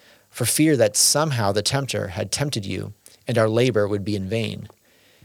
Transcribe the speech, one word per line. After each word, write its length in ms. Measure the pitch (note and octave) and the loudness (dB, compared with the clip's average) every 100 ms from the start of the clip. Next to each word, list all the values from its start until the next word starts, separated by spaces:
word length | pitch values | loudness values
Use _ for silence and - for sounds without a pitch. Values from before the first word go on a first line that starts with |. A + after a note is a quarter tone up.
| _ _ _ | _ _ _
for 140 | - A#2+ | -6 -2
fear 300 | - D#3+ C3+ | 2 4 4
that 200 | A2 - | 4 4
somehow 560 | - C#3+ D#3+ A#2+ G2+ | 2 2 0 0 0
the 100 | G2+ | 0
tempter 460 | G2 C#3 C3 G#2 G2+ | 0 -2 -2 -4 -4
had 220 | F#2+ G2+ | -6 -4
tempted 320 | - C#3+ A#2 | -4 -4 -4
you, 280 | G2 F#2+ G2+ - - _ - | -6 -8 -8 -14 -20 _ -2
and 100 | A#2 | 2
our 120 | A2 | 2
labor 380 | A2+ B2+ G#2+ G2+ | 4 2 2 2
would 160 | G#2 | 0
be 120 | G2 G#2 | -2 -4
in 120 | F#2+ | -4
vain. 400 | A2+ G#2+ G2+ G#2 _ _ _ _ _ | -4 -4 -8 -14 _ _ _ _ _